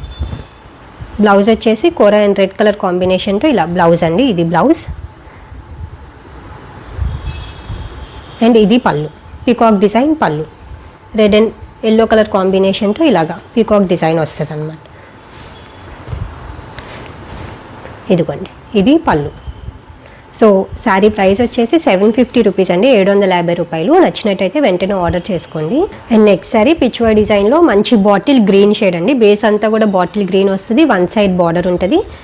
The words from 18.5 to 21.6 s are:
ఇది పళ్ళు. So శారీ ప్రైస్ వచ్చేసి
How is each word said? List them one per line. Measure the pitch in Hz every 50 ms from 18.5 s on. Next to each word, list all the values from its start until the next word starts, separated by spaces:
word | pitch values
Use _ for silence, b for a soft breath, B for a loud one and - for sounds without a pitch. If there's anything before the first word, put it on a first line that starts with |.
| - - - - - 208
ఇది | 185 247 302 330 - 254
పళ్ళు. | - - 214 - - - - - - - - - - - - - - - B B B B B B - -
So | 226 214 196 190 196 - - - -
శారీ | 226 190 196 208 214 208 -
ప్రైస్ | 196 190 202 202 240
వచ్చేసి | - - 247